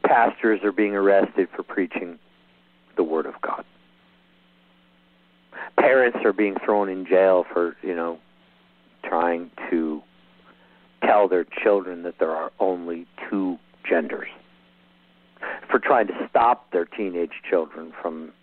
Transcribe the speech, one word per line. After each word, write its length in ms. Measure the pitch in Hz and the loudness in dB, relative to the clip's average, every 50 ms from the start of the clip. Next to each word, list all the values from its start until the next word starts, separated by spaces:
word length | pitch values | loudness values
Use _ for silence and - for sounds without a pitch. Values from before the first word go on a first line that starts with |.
| - | 4
pastors 560 | - 139 120 117 113 - - - 113 110 98 - | 4 4 4 4 2 0 0 0 0 0 2 0
are 80 | 104 | -2
being 220 | 95 - 107 101 101 | 0 0 -2 0 0
arrested 540 | 98 98 98 98 98 98 98 - - 92 - - | 2 4 4 6 4 4 2 0 -2 -2 -2 -4
for 60 | - | -12
preaching 560 | 90 - - - 92 85 - - 90 87 85 - _ _ _ _ _ _ _ _ _ _ _ _ _ _ _ | -12 -8 -4 -4 -4 -4 -4 -8 -8 -8 -12 -18 _ _ _ _ _ _ _ _ _ _ _ _ _ _ _
the 80 | - 87 | -2 -2
Word 200 | 78 80 80 78 | 0 -2 -4 -4
of 160 | - - - | -6 -10 -8
God. 240 | - - - - - _ _ _ _ _ _ _ _ _ _ _ _ _ _ _ _ _ _ _ _ _ _ _ _ _ _ _ _ _ _ _ _ _ _ _ _ _ - - - - _ - | -8 -8 -8 -8 -10 _ _ _ _ _ _ _ _ _ _ _ _ _ _ _ _ _ _ _ _ _ _ _ _ _ _ _ _ _ _ _ _ _ _ _ _ _ -18 -16 -16 -2 _ 4
Parents 400 | - 143 131 131 127 120 117 - - | 4 6 6 6 4 4 2 2 0
are 100 | 110 98 | 0 2
being 220 | 101 107 101 95 95 | 2 0 0 0 -2
thrown 260 | - - 107 104 101 98 | 0 0 2 2 2 0
in 160 | 92 95 92 | -4 -6 -2
jail 400 | 90 95 92 95 95 92 90 87 - | 2 4 6 6 6 6 4 2 0
for, 240 | - 87 87 85 82 _ | -2 -2 -2 -2 -4 _
you 120 | - 95 87 | -6 -6 -4
know, 240 | 85 82 85 85 82 _ _ _ _ _ _ _ _ _ _ _ _ _ _ _ _ - | -4 -4 -6 -6 -8 _ _ _ _ _ _ _ _ _ _ _ _ _ _ _ _ -8
trying 460 | 82 85 85 87 87 85 85 87 82 _ - - - | -4 -2 0 0 0 0 -2 -6 -12 _ -14 -8 -4
to 320 | 90 82 80 78 78 78 - _ _ _ _ _ _ _ _ - - _ _ _ _ _ _ _ _ _ - | -2 -2 -2 -2 -6 -8 -12 _ _ _ _ _ _ _ _ -20 -20 _ _ _ _ _ _ _ _ _ 2
tell 240 | - 117 104 101 90 | 2 4 4 4 4
their 160 | 92 90 80 _ - - | 2 0 0 _ -8 -2
children 400 | - 110 101 101 92 90 90 85 | 2 2 2 2 0 -4 -10 -8
that 120 | 85 87 - - | -10 -10 -4 -2
there 120 | - 80 | -2 -2
are 200 | 80 80 82 - _ - | -2 -4 -6 -8 _ -2
only 480 | 98 95 90 87 87 85 85 82 87 _ _ - - - | -2 -2 -2 -2 -6 -8 -8 -8 -10 _ _ -16 -10 -6
two 260 | - 98 95 92 87 - _ _ _ _ - - | -4 -2 -2 -2 -4 -8 _ _ _ _ -4 -2
genders, 400 | - - - - - - - - - - _ _ _ _ _ _ _ _ _ _ _ _ _ _ _ _ _ _ _ _ - - - - - - | -2 -2 -2 -4 -8 -10 -10 -14 -18 -20 _ _ _ _ _ _ _ _ _ _ _ _ _ _ _ _ _ _ _ _ -12 -12 -12 -12 -6 -2
for 80 | - 123 | -2 0
trying 280 | - - 143 123 107 95 | 2 2 2 2 2 0
to 180 | - - - - | -4 -8 -10 -2
stop 420 | - 139 117 120 123 - _ _ | 0 2 4 4 2 2 _ _
their 120 | - 90 87 | -4 -4 -4
teenage 460 | - - - 104 95 87 87 85 80 - - - - | -4 -6 -8 -8 -6 -4 -4 -6 -6 -6 -16 -6 -2
children 440 | 98 87 80 78 - - 80 82 80 - | -2 -2 -2 -4 -10 -16 -18 -16 -16 -10
from 300 | - 87 80 80 80 78 _ _ | -8 -8 -8 -8 -14 -16 _ _